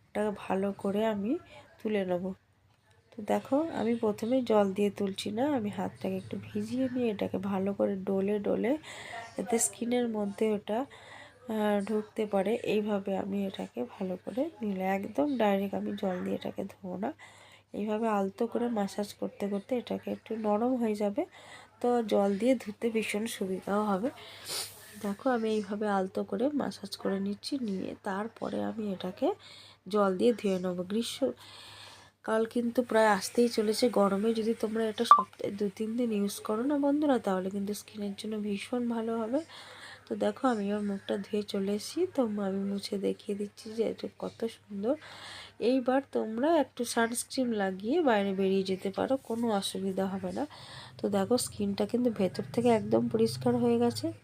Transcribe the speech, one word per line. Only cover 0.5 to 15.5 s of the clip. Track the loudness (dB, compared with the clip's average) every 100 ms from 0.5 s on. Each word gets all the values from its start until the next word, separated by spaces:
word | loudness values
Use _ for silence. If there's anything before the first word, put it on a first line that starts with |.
| 0 0
করে | -2 -2 0 0
আমি | 0 0 -2 -4 -20 -20
তুলে | -8 -2 0
নেব। | 0 0 -2 -8 _ _ _ _ _ _ _
তো | -14 0
দেখো, | 0 2 0 2
আমি | 0 0
প্রথমে | 2 0 0 2 0
জল | 4 4 4
দিয়ে | 4 0
তুলছি | 0 -4 -2 -6
না, | -2 0
আমি | 0 -2
হাতটাকে | -4 -6 -4 -4 -4
একটু | -6 -10
ভিজিয়ে | -6 -6 -4 -2 -2
নিয়ে | 0 0
এটাকে | 0 -2 -2
ভালো | -2 -2 -2
করে | 2 0 0
ডলে | 0 0 2 0
ডলে, | 0 0 2 0 -2 -16 -12 -12 -12
যাতে | -8 -2 0
স্কিনের | 0 -2 0 0 2
মধ্যে | 0 -2 0 2
ওটা, | 0 0 -2
আহ, | -2 -8 -20 -20 -20 -20 -6 0 4 2
ঢুকতে | 2 -2 -2 -4 2
পারে, | 2 2 0
এইভাবে | 2 0 2 0 0 -2
আমি | -2 -2 -2
এটাকে | -4 -8 -6
ভালো | -8 -4 -6 -4
করে | -6 -2 -4 -2
নিলে। | -4 0 0
একদম | 0 -2 0 0 4
ডাইরেক্ট | 4